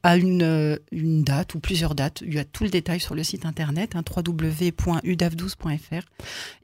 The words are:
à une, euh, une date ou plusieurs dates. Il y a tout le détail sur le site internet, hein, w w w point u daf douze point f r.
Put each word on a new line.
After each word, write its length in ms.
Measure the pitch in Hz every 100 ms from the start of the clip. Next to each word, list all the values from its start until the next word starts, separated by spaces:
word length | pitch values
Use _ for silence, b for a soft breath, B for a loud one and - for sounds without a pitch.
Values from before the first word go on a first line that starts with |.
à 160 | 175 175
une, 240 | 185 180
euh, 360 | 165 156 151 147 -
une 320 | 165 160 156
date 300 | 143 139 -
ou 60 | 156
plusieurs 340 | - 175 165
dates. 300 | 147 139 - -
Il 80 |
y 60 | 151
a 60 | 143
tout 180 | -
le 60 | 214
détail 280 | 180 165 170
sur 140 | -
le 100 | 156
site 220 | 180 156 165
internet, 460 | 156 151 151 214 170
hein, 60 |
w 200 | 165 180
w 260 | 170 160 160
w 220 | 156 175
point 300 | - 180 165
u 120 | 170 170
daf 200 | 175 165
douze 180 | 185 -
point 220 | 160 151
f 220 | - 165
r. 40 | - B B B B B